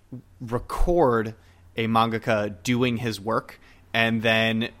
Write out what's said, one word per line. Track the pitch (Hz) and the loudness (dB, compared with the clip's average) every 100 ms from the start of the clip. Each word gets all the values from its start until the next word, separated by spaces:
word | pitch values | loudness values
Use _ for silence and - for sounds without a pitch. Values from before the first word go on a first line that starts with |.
| - 123 - - | -20 -20 -20 -16
record | 117 120 - - - 175 139 117 110 - - _ - - | -6 -6 -4 0 2 4 4 2 -2 -8 -20 _ -12 -4
a | 113 | 0
mangaka | 113 113 110 123 107 104 95 | 2 2 0 -2 -2 -2 -6
doing | - 120 127 113 | -2 0 0 -2
his | 120 101 | -4 -6
work, | 104 117 - - - - _ | -4 -4 -4 -18 -20 -20 _
and | 113 113 113 | 0 0 2
then | 113 110 113 110 117 - | 2 2 2 0 -4 -8